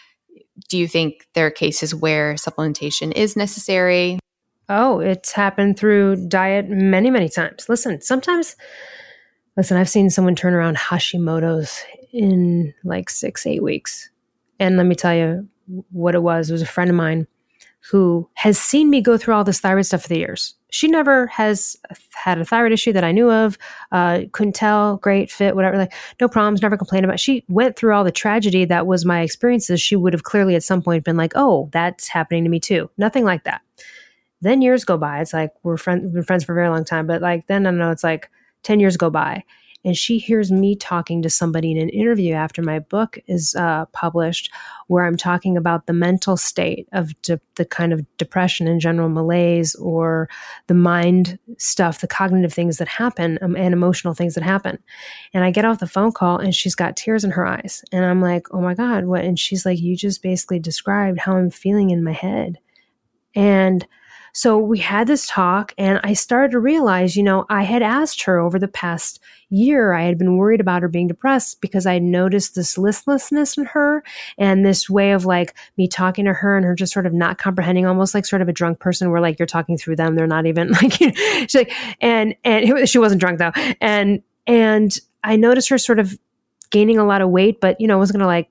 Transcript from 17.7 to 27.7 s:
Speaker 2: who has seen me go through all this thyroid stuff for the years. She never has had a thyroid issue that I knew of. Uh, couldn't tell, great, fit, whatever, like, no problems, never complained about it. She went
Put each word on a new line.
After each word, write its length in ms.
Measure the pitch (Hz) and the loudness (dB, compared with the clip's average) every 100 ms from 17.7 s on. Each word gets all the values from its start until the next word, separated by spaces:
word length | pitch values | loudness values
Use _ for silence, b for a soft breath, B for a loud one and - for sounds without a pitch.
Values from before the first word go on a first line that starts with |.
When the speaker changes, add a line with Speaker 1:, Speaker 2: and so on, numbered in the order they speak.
| b - | b -2
Speaker 2:
who 400 | 202 180 170 165 | 2 2 0 -4
has 260 | - 214 202 | -2 0 2
seen 300 | - 285 302 | 2 2 4
me 120 | 277 | 4
go 160 | 226 226 | 4 2
through 160 | 233 | 2
all 100 | 214 | 0
this 160 | 202 185 | 2 0
thyroid 260 | 196 190 190 | 0 0 0
stuff 180 | 180 | -4
for 60 | - | -2
the 100 | 165 | -4
years. 340 | 170 175 - - _ | -4 -8 -10 -12 _
She 180 | - 311 | -2 2
never 380 | 320 277 269 247 | 2 4 2 2
has 500 | - 214 202 - - - - - | -2 0 -2 -6 -12 -18 -20 -18
had 240 | - 185 170 | -6 -2 -2
a 80 | 165 | 0
thyroid 260 | 233 233 | 0 2
issue 220 | 220 - | 2 2
that 100 | 190 | 0
I 80 | 170 | 2
knew 200 | 196 240 | 4 4
of. 260 | 220 220 196 B B B | 4 2 -2 B B B
Uh, 300 | 185 175 175 - | 0 0 0 -4
couldn't 200 | - 208 | -4 -4
tell, 440 | 196 214 208 208 202 | 0 0 2 0 0
great, 340 | 202 196 - | 0 0 -2
fit, 240 | - 202 190 | -2 0 2
whatever, 220 | 190 196 | 0 0
like, 160 | 185 B B - | -2 B B -2
no 60 | 247 | 0
problems, 340 | 226 214 208 | 2 2 2
never 160 | 208 202 | 0 -2
complained 280 | 185 190 185 | -2 0 0
about 100 | - | 0
it. 60 | |
She 220 | - 254 - | -2 -2 0
went 280 | 185 254 | 2 2